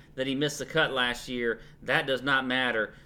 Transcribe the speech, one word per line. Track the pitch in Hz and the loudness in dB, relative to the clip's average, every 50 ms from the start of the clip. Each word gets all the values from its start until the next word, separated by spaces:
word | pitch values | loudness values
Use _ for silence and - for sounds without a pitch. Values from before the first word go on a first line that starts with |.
| - - - | -20 -10 -6
that | - 131 | -4 -2
he | 135 135 | -2 0
missed | 135 147 147 147 - | 0 0 0 -2 -4
the | 135 | -6
cut | - - 160 156 135 131 | -2 2 2 2 2 2
last | 131 123 123 120 - - - | 0 0 0 0 -4 -6 -6
year. | 127 123 120 117 110 - - - - - - | -4 -2 0 -2 -2 -2 -6 -16 -20 -8 -2
That | - 131 156 160 | 0 0 2 2
does | 139 135 120 127 | 2 0 0 2
not | 139 139 131 135 | 2 2 2 2
matter. | 127 135 131 131 123 117 113 107 101 - - - | 2 0 0 2 2 2 0 -2 -2 -4 -12 -20